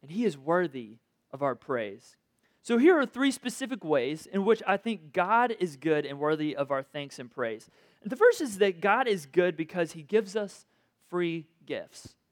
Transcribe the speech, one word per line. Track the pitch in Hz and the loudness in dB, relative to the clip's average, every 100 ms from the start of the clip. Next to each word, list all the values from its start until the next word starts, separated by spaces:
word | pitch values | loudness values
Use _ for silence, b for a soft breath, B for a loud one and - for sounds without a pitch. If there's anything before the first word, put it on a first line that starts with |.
and | 139 | -10
he | 180 233 | -2 -2
is | 143 | -2
worthy | 135 170 175 131 113 113 _ _ _ | 0 0 0 -6 -14 -18 _ _ _
of | 135 | -4
our | 139 123 | -4 -4
praise. | - 127 107 104 - _ _ _ _ _ | -4 -2 -2 -8 -20 _ _ _ _ _
So | - 233 | -2 4
here | 302 349 | 6 6
are | 254 | 2
three | 247 277 | 0 0
specific | 262 254 - 254 254 160 | 0 -8 -8 -8 -8 0
ways | 143 123 156 - | 0 0 -4 -4
in | 190 | -2
which | 196 220 - | 2 2 2
I | 196 | -2
think | 226 202 156 | -2 -8 -4
God | 185 180 226 247 226 | -2 2 4 2 0
is | 180 143 | -4 -4
good | 156 151 143 | 0 0 0
and | 139 | -2
worthy | 147 156 151 | 0 0 -2
of | 143 139 | -2 -2
our | 139 | -2
thanks | 135 147 143 - | -4 -12 -12 -12
and | 123 | -14
praise. | 123 117 110 - b b b | -6 -4 -4 -14 b b b
And | 202 | -10
the | 254 | 4
first | 466 466 | 6 6
is | 294 190 | -4 0
that | 202 170 | 0 2
God | 196 220 254 | 2 2 2
is | 196 143 | -2 0
good | 165 180 160 | 2 2 -2
because | 160 180 165 | -6 -4 -4
he | 165 | -4
gives | 143 208 196 208 | 0 0 0 -6
us | 202 - _ _ _ _ _ | -6 -12 _ _ _ _ _
free | 175 175 165 147 _ 147 | -2 -2 -2 -10 _ -10
gifts. | 123 82 - - _ _ | -10 -10 -18 -20 _ _